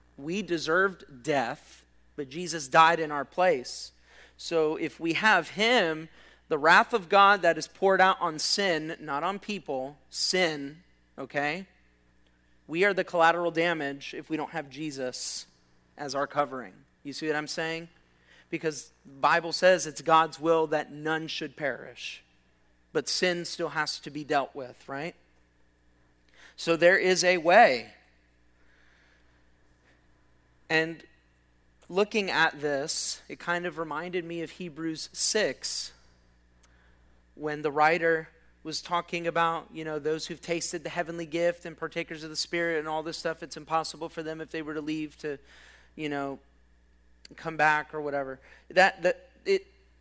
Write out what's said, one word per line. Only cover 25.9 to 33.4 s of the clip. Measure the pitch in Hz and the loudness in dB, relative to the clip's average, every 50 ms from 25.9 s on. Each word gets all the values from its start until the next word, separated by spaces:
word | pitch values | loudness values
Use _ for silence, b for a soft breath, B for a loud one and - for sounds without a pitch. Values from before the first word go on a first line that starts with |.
| _ _ _ _ _ _ _ B B B B B B | _ _ _ _ _ _ _ B B B B B B
So | - - 165 165 | -6 0 0 4
there | 156 170 175 190 | 6 8 8 8
is | - 180 185 185 165 175 | 6 4 4 4 4 4
a | 180 180 175 | 4 2 4
way. | 151 170 185 226 233 160 127 113 107 - - _ _ _ _ _ _ _ _ _ _ _ _ b b b b b b b b b b b b b b b b b _ _ _ _ _ _ _ _ _ _ _ _ _ _ _ _ _ _ _ _ _ _ _ _ _ - | 4 8 10 10 10 8 6 2 -4 -10 -18 _ _ _ _ _ _ _ _ _ _ _ _ b b b b b b b b b b b b b b b b b _ _ _ _ _ _ _ _ _ _ _ _ _ _ _ _ _ _ _ _ _ _ _ _ _ 0
And | 160 160 160 165 165 156 - - _ _ _ _ _ _ _ _ _ _ _ _ _ _ - - | 2 2 2 0 -4 -10 -16 -20 _ _ _ _ _ _ _ _ _ _ _ _ _ _ -18 -4
looking | 175 190 208 208 - 214 196 175 | 0 0 0 2 0 -2 -2 0
at | 120 151 160 160 - 147 | 2 2 2 2 0 -2
this, | 147 147 143 135 147 165 - - - - - - - - | -4 -4 -2 -2 -4 -4 -4 -4 -4 -6 -8 -10 -12 -16
it | 147 | -16
kind | - | -10